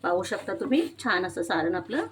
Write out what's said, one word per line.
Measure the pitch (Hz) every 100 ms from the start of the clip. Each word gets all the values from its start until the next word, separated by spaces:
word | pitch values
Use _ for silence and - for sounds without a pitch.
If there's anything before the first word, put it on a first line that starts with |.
पाहू | 175 175
शकता | 185 202 - -
तुम्ही | - 269 330 -
छान | 240 180 185
असं | -
सारण | - 165 160 180
आपलं | 170 254 440